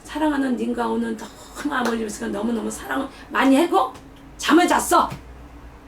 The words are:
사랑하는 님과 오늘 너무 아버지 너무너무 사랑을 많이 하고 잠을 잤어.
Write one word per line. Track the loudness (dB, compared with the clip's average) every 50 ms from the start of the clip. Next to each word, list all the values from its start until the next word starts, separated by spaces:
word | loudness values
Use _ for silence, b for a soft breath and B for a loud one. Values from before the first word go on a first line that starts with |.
| -16
사랑하는 | -10 -6 -2 0 0 0 0 0 0 -2
님과 | -2 -2 -4 -2 -2 -2
오늘 | -2 -2 -2 -2 -4 -4
너무 | -8 -10 -14 -16 -18 -20 -18 -12 -6 -6 -4 -2
아버지 | 0 0 0 -2 -2 -4 -6 -8 -8 -8 -6
너무너무 | -6 -4 -2 -2 -2 -2 -4 -6
사랑을 | -8 -8 -8 -6 -6 -6 -6 -6 B B B B
많이 | -2 2 4 6 6
하고 | 6 4 4 4 2 0 0 -4 -12 -20 -20 -20 -20 -20 -20 -14
잠을 | -8 0 4 6 6 6
잤어. | 6 4 2 2 2 2 2 2 2 -4 -10 -14 -18 -20 -20 -20 -20 -20 -20 -20 -20 -20 -20 -20